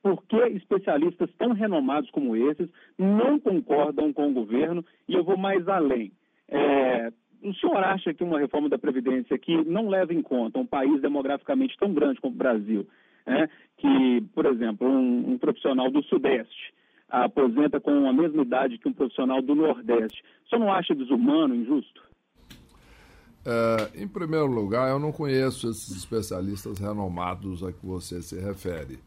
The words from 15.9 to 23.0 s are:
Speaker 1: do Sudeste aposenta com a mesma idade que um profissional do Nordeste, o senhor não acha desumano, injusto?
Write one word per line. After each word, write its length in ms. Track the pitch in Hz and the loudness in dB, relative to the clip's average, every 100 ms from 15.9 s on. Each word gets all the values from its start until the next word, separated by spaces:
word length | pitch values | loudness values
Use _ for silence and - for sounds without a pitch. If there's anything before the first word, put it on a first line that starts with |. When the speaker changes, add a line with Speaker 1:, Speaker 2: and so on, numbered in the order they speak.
Speaker 1:
do 100 | 139 | 0
Sudeste 680 | 139 - 135 131 113 - - _ _ _ _ | 0 0 2 0 -2 -16 -20 _ _ _ _
aposenta 720 | 127 123 123 131 117 147 143 | 0 0 2 2 4 2 0
com 260 | - 143 139 | 2 2 4
a 60 | |
mesma 300 | 127 165 151 | 4 2 2
idade 340 | 127 127 135 117 | 0 0 0 -2
que 100 | 147 | -6
um 60 | |
profissional 480 | 127 131 - 131 131 | -2 -4 -2 0 0
do 120 | 127 | 2
Nordeste, 680 | 147 156 123 113 120 110 - _ _ _ | 2 2 0 0 2 0 -6 _ _ _
o 40 | |
senhor 120 | 233 | 0
não 100 | 214 | 2
acha 240 | 190 175 151 | 0 0 -4
desumano, 580 | 123 131 123 151 151 | 0 2 4 4 2
injusto? 480 | 120 113 147 - - _ _ _ _ _ - - - _ - | 0 0 -2 -2 -18 _ _ _ _ _ -20 -20 -20 _ -20